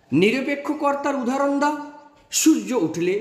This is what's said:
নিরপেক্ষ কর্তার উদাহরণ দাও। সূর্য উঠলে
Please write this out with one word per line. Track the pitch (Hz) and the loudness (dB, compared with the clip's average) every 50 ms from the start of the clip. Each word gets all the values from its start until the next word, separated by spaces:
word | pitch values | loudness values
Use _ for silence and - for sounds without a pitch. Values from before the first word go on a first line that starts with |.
| _ - | _ -2
নিরপেক্ষ | 127 156 185 220 240 269 247 294 285 277 - - 285 302 | 2 4 4 4 2 0 -2 -2 -4 -4 -4 -6 -4 -2
কর্তার | 302 285 285 285 - 285 277 | 0 -2 -2 0 -2 -4 -4
উদাহরণ | 262 240 240 262 277 277 285 285 277 | -2 -2 -2 -2 0 0 0 0 0
দাও। | 294 294 302 285 294 - - - - - _ _ _ - | 0 0 -2 -4 -10 -14 -18 -20 -20 -20 _ _ _ -6
সূর্য | - - - 320 311 233 196 196 254 226 165 | -2 2 4 4 4 4 2 -2 -2 0 0
উঠলে | 151 - 170 170 180 190 208 | -2 -2 -2 -2 -2 -2 -2